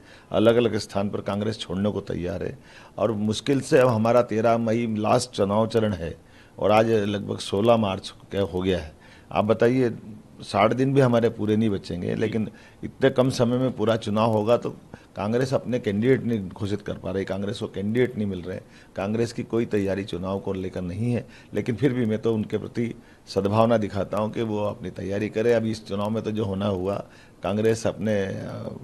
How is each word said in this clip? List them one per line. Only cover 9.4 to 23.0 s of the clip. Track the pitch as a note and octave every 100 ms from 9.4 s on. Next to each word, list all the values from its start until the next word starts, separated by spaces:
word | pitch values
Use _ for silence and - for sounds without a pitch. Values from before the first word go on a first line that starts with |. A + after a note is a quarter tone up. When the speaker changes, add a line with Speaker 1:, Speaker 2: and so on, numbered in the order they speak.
Speaker 1:
बताइए, | G#2 A2 A#2+ C3 B2 A2+ - - - -
साठ | - G2+ G#2+
दिन | B2 C3+
भी | C3+
हमारे | B2+ A#2+ A2+
पूरे | - G#2 G#2+
नहीं | A2
बचेंगे, | F#2+ - F2 G2+
Speaker 2:
जी। |
Speaker 1:
लेकिन | A2 A2 A2 G#2+ - - -
इतने | A2 - C3+
कम | C3+ C3
समय | B2 A#2+ B2
में | C3
पूरा | G#2+ G#2+ A#2
चुनाव | A2 G#2 A2+
होगा | G#2+ G#2 A#2+
तो | - - - - - -
कांग्रेस | G2+ A#2+ C3+
अपने | C3+ - B2
कैंडिडेट | A2 G2+ A#2+ C3
नहीं | A#2 A#2 F#2
घोषित | - G2+ G#2
कर | -
पा | - F#2
रही, | F#2+
कांग्रेस | F#2+ F#2+ G2+ G2+
को | G#2+
कैंडिडेट | F#2 G2+ A#2 A#2+ G#2
नहीं | G#2
मिल | F#2
रहे, | F2 G2+ - - - -
कांग्रेस | G2 A2+ A#2
की | -
कोई | A#2 A2+ A#2
तैयारी | G#2+ G2 F#2+
चुनाव | G2 F2 F#2 G2
को | G2
लेकर | F#2+ F#2 F#2+
नहीं | F2+ F#2 A#2+
है। | A#2 - - -
लेकिन | G#2 - A2+
फिर | C3+
भी | B2 A2+
मैं | G#2+
तो | A2+
उनके | A2 G#2 G#2+
प्रति | G2 - A#2 -